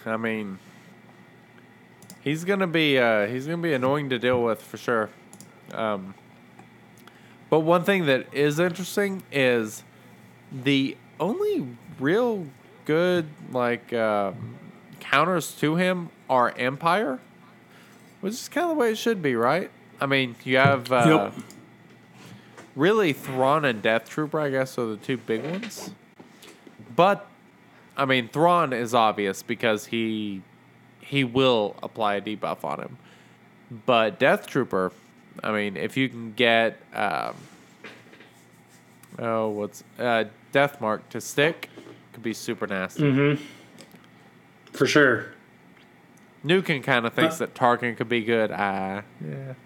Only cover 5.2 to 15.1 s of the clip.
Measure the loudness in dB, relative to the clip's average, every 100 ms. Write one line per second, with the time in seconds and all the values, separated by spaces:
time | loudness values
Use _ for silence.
5.2 | -20 -20 -20 -20 -14 -6 -4 -4 -8 -18
6.2 | -20 -20 -20 -20 -20 -20 -20 -20 -20 -20
7.2 | -20 -20 0 0 4 2 4 2 2 2
8.2 | 0 0 0 2 0 -2 -6 -4 -4 -4
9.2 | -6 0 2 2 -2 -8 -18 -20 -20 -20
10.2 | -20 -20 -16 -4 2 2 2 -6 -16 -6
11.2 | -4 -2 -2 -2 -4 -10 -18 -4 0 2
12.2 | 0 -2 -8 -14 -20 -14 -2 0 2 0
13.2 | -2 -10 -8 -2 0 -2 -4 0 2 2
14.2 | 0 -4 -12 -14 -20 -20 -20 -20 0